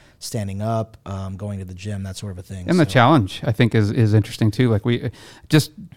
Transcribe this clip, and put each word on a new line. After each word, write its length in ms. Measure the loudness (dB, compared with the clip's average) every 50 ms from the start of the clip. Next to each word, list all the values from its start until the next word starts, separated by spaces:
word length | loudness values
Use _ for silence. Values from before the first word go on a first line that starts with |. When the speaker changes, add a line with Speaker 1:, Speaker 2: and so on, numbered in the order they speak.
| _ _ _ _
Speaker 1:
standing 440 | -14 -10 -8 -6 -6 -6 -6 -6 -4
up, 340 | -4 -2 -4 -4 -6 -10 _ _
um, 320 | -12 -10 -10 -8 -10 -10
going 220 | -10 -10 -10 -8 -10
to 60 | -10
the 100 | -12 -14
gym, 280 | -12 -10 -10 -8 -8 -8
that 120 | -10 -10
sort 160 | -10 -10 -10 -12
of 60 | -12
a 40 | -14
thing. 260 | -12 -12 -10 -4 0
Speaker 2:
And 100 | 2 2
the 40 | 2
Speaker 1:
So 60 | 4
Speaker 2:
challenge, 500 | 6 6 6 6 6 4 2 0 -4 -6 -4
I 80 | -4 0
think, 220 | 2 2 2 4
is, 160 | 2 2 2
is 240 | 2 2 2 4 4
interesting 360 | 2 2 0 -2 -2 0 0
too. 200 | 2 2 2 2
Like, 140 | 2 0 0
we, 240 | -2 -2 -2 -4 -6 -10 -10 -16 -20 -20 -20 -4 _
just 220 | 2 2 2 2 -4 -16 -20 -20 -20